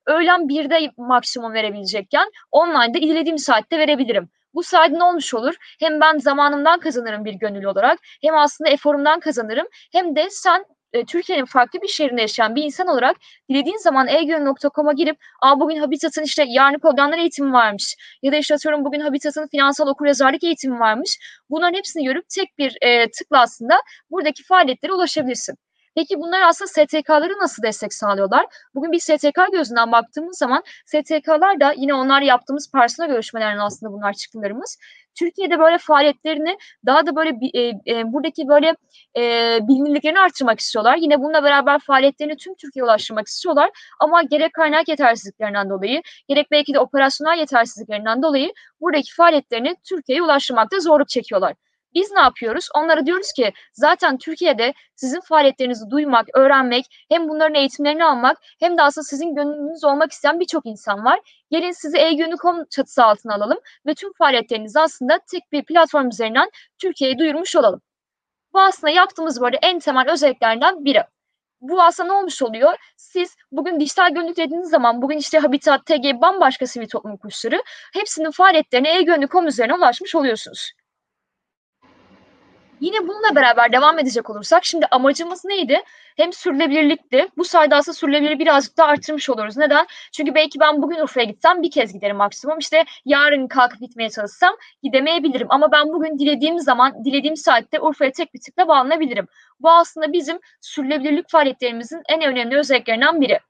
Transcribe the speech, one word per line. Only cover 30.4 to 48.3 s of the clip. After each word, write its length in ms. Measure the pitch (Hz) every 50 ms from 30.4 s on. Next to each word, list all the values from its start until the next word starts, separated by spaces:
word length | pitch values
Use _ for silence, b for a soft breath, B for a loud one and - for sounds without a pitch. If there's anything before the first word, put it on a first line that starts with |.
| 294 240 247 311 370 B B B B
S 180 | _ - 302 294
T 180 | - 320 302
K'lar 380 | - - 320 302 349 392 392 311
da 140 | 285 277 294 -
yine 160 | 269 277 285
onlar 280 | 269 254 269 277 277
yaptığımız 500 | 277 277 254 247 - - 269 294 285 -
personel 380 | - 269 240 240 240 - 339 320
görüşmelerinin 500 | 277 226 220 - - 226 220 214 208 208
aslında 340 | 208 208 208 - 220 214 196
bunlar 200 | 208 208 202 202
çıktılarımız. 640 | - - - - 226 208 196 208 240 370 - - b b b b b b b _
Türkiye'de 440 | - 339 339 - - 392 320 349 302
böyle 180 | 320 330 339 349
faaliyetlerini 800 | - - 302 294 285 302 285 - - 311 320 294 311 330 381 403 b b b b -
daha 200 | 247 262 311 320
da 100 | 330 285
böyle 260 | 302 320 320 294 220
bi-, 100 | 240 269 -
e, 160 | 247 240 240 226 196 - -
e, 260 | 233 233 226 226 226
buradaki 340 | 302 269 320 - - 302 262
böyle, 280 | 294 294 294 320 320 - b b b b b b _ -
e, 40 | 240 240 233 233 233 233 233 226
bilinirliklerini 580 | 214 214 269 262 285 294 285 294 - 302 330 392
artırmak 400 | 381 359 - - 277 240 220 -
istiyorlar. 380 | - - - 233 214 233 277 339
Yine 220 | 330 294 294 294
bununla 240 | 254 302 311 311 285
beraber 360 | 285 285 277 262 277 277 294
faaliyetlerini 580 | - - 277 262 262 277 277 - 294 294 302 262
tüm 180 | - 359 381
Türkiye'ye 300 | - - 285 - 277 254
ulaştırmak 420 | 233 220 208 - - 226 214 208 -
istiyorlar. 420 | - - - 359 311 277 294 359 B B B B B B
Ama 240 | - 302 330 339 330
gerek 300 | 240 285 302 311 320 -
kaynak 340 | - 320 302 294 311 330 -
yetersizliklerinden 840 | 311 277 294 240 226 220 - 202 - _ 220 208 202 202 196 190
dolayı, 320 | 196 185 190 208 254 311 339 B B B B -
gerek 240 | 277 285 294 -
belki 220 | 302 294 294 294 277
de 60 | 277
operasyonel 580 | 247 262 - 277 269 269 269 - 294 311 339 339
yetersizliklerinden 840 | 311 285 277 240 233 - - 202 220 - 214 208 214 220 226 247 285
dolayı 300 | 320